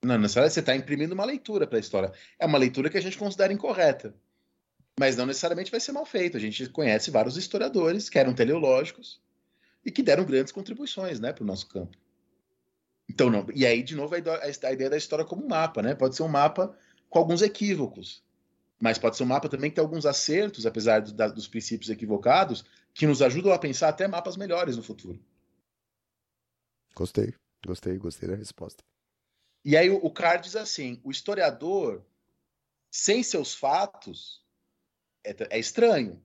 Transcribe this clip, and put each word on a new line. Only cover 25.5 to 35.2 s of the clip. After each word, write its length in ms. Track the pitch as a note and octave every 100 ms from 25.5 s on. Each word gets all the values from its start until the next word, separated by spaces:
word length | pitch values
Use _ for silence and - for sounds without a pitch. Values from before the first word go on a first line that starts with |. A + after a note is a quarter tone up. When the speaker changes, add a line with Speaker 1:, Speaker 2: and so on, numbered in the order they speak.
| _ _ _ _ _ _ _ _ _ _ _ _ _ _
Speaker 2:
Gostei, 400 | - F2+ - G#2+ - _ _
gostei, 320 | - F2 - F#2
gostei 300 | F#2+ - F2+
da 60 |
resposta. 480 | G2 G#2+ - E2 - _ _ _ _ _ _ _ _
Speaker 1:
E 120 | C#3+ D#3
aí 140 | F3+
o, 60 | G3
o 140 | E3
Carr 300 | - E3+ F3
diz 160 | F3 G#3+
assim: 440 | G#3 - C3 A#2+
o 60 | C3+
historiador, 920 | C3+ - G3+ E3 A#2 D#3 G3 C#3+ F#2+ _ _ _ _ _ _ _ _ _
sem 320 | - - A3
seus 320 | A#3+ F3+ C#3
fatos, 880 | - C3+ D#3 G3 - - - - - _ _ _ _ _ _ _ _